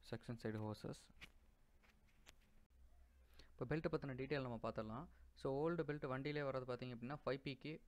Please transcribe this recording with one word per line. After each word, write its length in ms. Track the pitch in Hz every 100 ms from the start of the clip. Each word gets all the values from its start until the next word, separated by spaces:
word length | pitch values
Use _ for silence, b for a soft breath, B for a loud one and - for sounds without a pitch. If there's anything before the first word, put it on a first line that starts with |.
| -
செக்ஷன் 280 | 117 - 117
சைடு 160 | 110 107
ஹோசஸ். 340 | 107 104 - 135 - - - - - - - - - - - - - - - - - - - - - - B B B
இப்போ 140 | - 127
belt 180 | 151 165
பத்தின 220 | 156 143 127
detail 280 | 135 147 127
நம்ம 120 | 117
பார்த்துடலாம். 440 | 113 113 107 113 170 b b
So, 140 | - -
old 300 | 135 156 170 151
belt 180 | 147 143
வண்டியிலே 300 | 131 139 147 139
வர்றது 180 | 131 127
பார்த்தீங்க 240 | 123 127
அப்படின்னா, 220 | 120 117 147
ஃபைவ் 160 | - 131 -
பி 80 | 131
கே 180 | 143 156